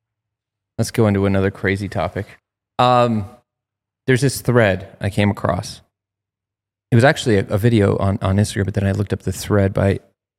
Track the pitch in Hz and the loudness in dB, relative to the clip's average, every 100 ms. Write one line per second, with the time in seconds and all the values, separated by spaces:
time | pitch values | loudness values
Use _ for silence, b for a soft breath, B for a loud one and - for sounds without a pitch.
0 | _ _ _ _ _ _ _ - 113 - | _ _ _ _ _ _ _ -6 -4 0
1 | 110 98 101 98 98 - 98 98 98 104 | 2 2 0 0 -2 -2 -4 -4 -4 -6
2 | 82 - 104 - _ _ _ - 123 123 | -6 -6 -12 -16 _ _ _ 0 2 4
3 | 120 110 95 - _ _ _ _ _ _ | 2 0 -6 -12 _ _ _ _ _ _
4 | - 123 135 - - 120 104 92 95 - | 0 0 0 -2 -2 2 2 0 -6 -8
5 | 98 - 104 98 - - - - _ _ | -6 0 0 0 -4 -4 -8 -16 _ _
6 | _ _ _ _ _ _ _ _ _ 120 | _ _ _ _ _ _ _ _ _ 4
7 | 135 156 127 101 - 104 117 117 98 - | 4 2 0 0 0 0 2 2 2 0
8 | 98 98 98 98 104 - 98 98 98 101 | -2 -2 0 0 0 -2 -4 -2 -2 -2
9 | 101 98 - 90 - 104 98 95 98 95 | -4 -6 -6 -8 -2 0 2 0 0 -2
10 | - _ _ | -8 _ _